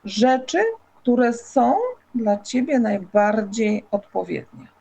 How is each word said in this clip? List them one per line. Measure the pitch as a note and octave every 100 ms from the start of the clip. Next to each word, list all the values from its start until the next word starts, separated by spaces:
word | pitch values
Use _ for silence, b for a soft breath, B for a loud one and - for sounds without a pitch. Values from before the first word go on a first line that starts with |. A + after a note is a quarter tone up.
Rzeczy, | G#3 G3+ B3 C4 C4 E4+ A4+ A4+ _ _
które | - B3 A#3+
są | A#3 - C4+ A#3+ F4+ B4 B4 _
dla | A#3+ G#3+ G3+
ciebie | - B3 B3+ C4+
najbardziej | A3 G3+ F3+ G#3 G#3 G#3+ G3+ A3 G#3+ G#3 -
odpowiednie. | G3+ - F#3+ F3+ E3 - C3 - _